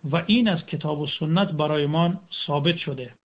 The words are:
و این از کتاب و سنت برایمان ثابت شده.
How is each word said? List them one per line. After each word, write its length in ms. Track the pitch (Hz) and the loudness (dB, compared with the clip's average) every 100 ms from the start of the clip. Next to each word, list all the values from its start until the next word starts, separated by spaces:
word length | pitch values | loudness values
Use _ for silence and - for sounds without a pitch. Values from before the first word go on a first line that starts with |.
| 151 | 0
و 120 | 165 170 | -2 4
این 200 | 226 226 | 4 4
از 180 | 170 - | 0 -4
کتاب 340 | 160 156 147 | -6 -4 -4
و 80 | 147 | -4
سنت 440 | - 156 165 185 | -4 0 2 2
برایمان 680 | 151 151 151 147 156 175 185 - - - | 0 0 2 2 2 2 0 -10 -12 -4
ثابت 300 | 143 151 170 | 0 0 0
شده. 380 | - 127 123 - | -4 -8 -10 -16